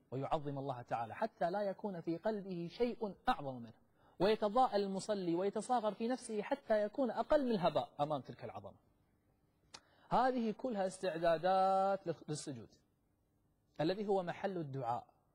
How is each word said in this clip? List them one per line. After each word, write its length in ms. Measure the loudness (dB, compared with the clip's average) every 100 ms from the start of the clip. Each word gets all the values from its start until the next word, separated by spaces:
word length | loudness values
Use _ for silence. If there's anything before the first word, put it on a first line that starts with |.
| -10
ويعظم 480 | -6 -2 -2 -2 -6
الله 240 | -6 -8
تعالى 320 | -4 -4 -4
حتى 360 | -4 -4 -2 -2
لا 120 | 0
يكون 380 | -2 -4 -6 -6
في 160 | -4 -2
قلبه 520 | -2 -2 -4 -6 -4
شيء 420 | -2 -2 0 -6 -4 -2
أعظم 260 | -2 -2
منه، 180 | -8 -12 -16 _ _ _ 0
ويتضاءل 600 | 2 4 2 4 4 4
المصلي 520 | 2 -2 -2 -2 0
ويتصاغر 600 | 2 2 0 0 2 2
في 140 | 0 -2
نفسه 340 | -2 -4 -4
حتى 400 | -2 -2 2 2
يكون 280 | 2 0 0
أقل 340 | 0 4 4
من 60 | 4
الهباء 380 | 2 4 2 -2 -2
أمام 200 | 0 -2
تلك 240 | -6 -12
العظمة". 320 | -10 -10 -14 -18 _ _ _ _ _ _ _ _ _ -20 _ _ -2
هذه 400 | 2 4 2 0
كلها 340 | -2 -2 0 -2
استعدادات 1200 | -2 -4 2 2 4 4 4 4 4 4 0 -2 -6 -6
للسجود 400 | -8 -6 -10 -12 _ _ _ _ _ _ _ _ _ _ -4
الذي 280 | -2 0 0
هو 140 | 0
محل 360 | -2 -4 -4 -4
الدعاء، 480 | -6 -4 -4 -4 -6 _ _